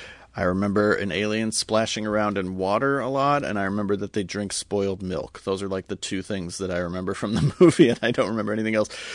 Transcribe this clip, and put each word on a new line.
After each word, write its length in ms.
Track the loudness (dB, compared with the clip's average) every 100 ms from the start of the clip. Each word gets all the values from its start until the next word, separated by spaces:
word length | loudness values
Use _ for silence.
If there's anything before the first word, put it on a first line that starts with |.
| -18 -20 -14 -2
I 60 |
remember 500 | 0 2 2 4 4
an 160 | 2 0
alien 400 | -2 0 0 -2
splashing 560 | -4 0 2 2 -2 -2
around 320 | 0 0 0
in 180 | -2 -2
water 440 | 0 2 2 0
a 80 | 0
lot, 340 | 0 2 2
and 160 | 0 -2
I 60 |
remember 320 | 0 0 0 -2
that 160 | -2
they 100 | -4
drink 300 | -4 -4 -6
spoiled 500 | -6 -4 0 0 -2
milk. 400 | -4 -4 -6 -8
Those 200 | -6 -4
are, 60 | -4
like, 200 | -6 -6
the 80 | -8
two 240 | -6 -6
things 360 | -4 -4 -6 -6
that 120 | -4
I 60 | -2
remember 380 | -2 -4 -4
from 200 | -4 -2
the 200 | 2 2 6
<laughs> 40 |
movie, 280 | 6 8 6
and 100 | 4
I 80 | 0
don't 160 | 0 0
remember 240 | 0 -2
anything 220 | -2 0 0
else. 140 | 0 -4 -12